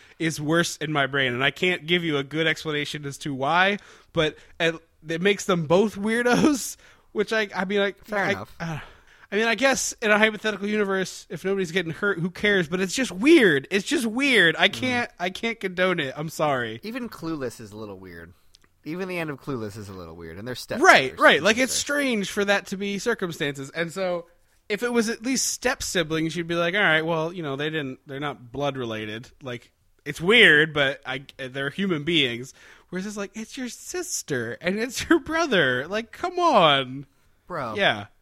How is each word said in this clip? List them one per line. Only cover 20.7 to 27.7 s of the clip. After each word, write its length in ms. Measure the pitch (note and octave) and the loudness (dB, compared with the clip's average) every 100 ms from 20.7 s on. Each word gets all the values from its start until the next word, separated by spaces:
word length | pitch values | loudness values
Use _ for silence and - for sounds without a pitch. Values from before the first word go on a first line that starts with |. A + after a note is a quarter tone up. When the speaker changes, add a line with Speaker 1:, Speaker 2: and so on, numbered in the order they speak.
| A3+ | 2
Speaker 1:
Right, 300 | F4+ A#3 C3 | 6 6 2
Speaker 2:
brothers, 60 | - | 2
Speaker 1:
right. 140 | C#4+ E3 | 4 4
Speaker 2:
which 20 | |
Speaker 1:
Like, 140 | F3 A3+ | 2 2
Speaker 2:
is 60 | |
Speaker 1:
it's 100 | C4 | 0
Speaker 2:
fair. 60 | - - D4 | -2 -2 -2
Speaker 1:
strange 340 | C#4 A3+ F#3+ | 0 -2 -2
for 140 | - G3+ | -4 0
that 220 | G3+ - | 0 -2
to 100 | F#3+ | -8
be 220 | G3+ G3 | -6 -4
circumstances. 720 | A#3+ A3 F3+ D#3 C#3+ C#3 C3+ | -4 -4 -4 -4 -6 -6 -10
And 200 | D#3+ E3+ | -8 -8
so, 360 | E3 F#3 F3 E3+ _ _ _ _ | -4 -4 -4 -8 _ _ _ _
if 120 | G#3 | -4
it 120 | A#3+ | 0
was 160 | A#3 A3 | 0 0
at 140 | A#3 | -4
least 240 | A#3 C4 - | -2 -2 -2
step 360 | - B3 C4+ | -2 -4 -4
siblings, 540 | - F#3 D#3 D#3+ D#3+ E3 | -2 -2 -2 -2 -2 -4
you'd 100 | E3 | -4
be 80 | E3+ | -2
like, 180 | E3+ | 0
"All 60 | G3 | 2
right, 220 | F#3+ D#3 | 4 4
well, 320 | D#3+ E3 D#3+ | 2 -2 -2
you 100 | F#3 | -4
know, 140 | D3+ C#3 | -6 -4
they 120 | |
didn't, 300 | D3+ | -2